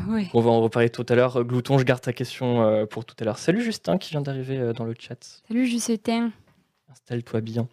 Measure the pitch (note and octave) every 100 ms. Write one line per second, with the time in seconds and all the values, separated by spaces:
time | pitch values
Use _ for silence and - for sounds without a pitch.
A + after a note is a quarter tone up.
0 | F#3 A3 F#3 A#2+ A#2 A#2 A2+ B2 A#2 A#2+
1 | B2 A#2+ B2+ B2 A#2+ B2 A#2+ C3+ B2+ B2
2 | - - B2+ - B2+ A#2+ A2 G#2+ G#2+ -
3 | A2+ - A2 - - G3 A#3+ G#3+ - F3+
4 | - D3+ C#3+ C3+ C3 C3+ A#2+ A#2 A2+ A#2
5 | - B2 - - _ A3+ B3+ A#3 A3 A3
6 | - A#3 A#3 - _ _ _ _ _ C#3
7 | _ A#2+ A#2 A2+ A2 A#2 A#2